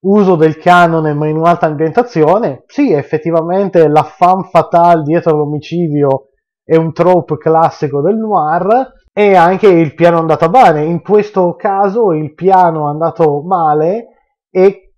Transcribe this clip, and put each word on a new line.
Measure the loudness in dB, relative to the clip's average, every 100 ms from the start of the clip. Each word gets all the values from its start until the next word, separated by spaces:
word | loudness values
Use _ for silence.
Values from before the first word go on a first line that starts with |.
uso | 0 0 2 2
del | 0 0
canone | 2 2 2 0 -2
ma | -4 -4
in | -2
un'altra | 0 0 -2
ambientazione. | -2 -2 -2 -4 0 2 2 -2 -8 _
Sì, | -4 0
effettivamente | -2 -2 -6 -2 -4 -2 -4 0 2 2
la | 2
femme | -2 0 0 0 0
fatale | -2 0 2 2 2
dietro | 0 -2 0
l'omicidio | -2 -2 -8 -8 -6 -4 -2 0 -2 _ _ _ _
è | -2 0
un | 0
trope | -2 0 0 0 -6
classico | -2 0 0 -2 -6 -4
del | -2
noir, | -4 -2 -2 -2 -4 0 -2 -2 _ _
e | -2 2
anche | 4 2 2 2
il | 2 0
piano | 0 0 2
è |
andato | 0 0 2
bene. | 4 4 2
In | -2 -6
questo | 0 -2 0 -2 -2 -2
caso | -4 -2 -2 0 -2
il | -2 -6
piano | -4 0 2 2 0 -6
è |
andato | -4 -6 0 0 0
male | -4 -2 0 0 -2 -4 -10 _ _ _ _
e | 0 0 0 _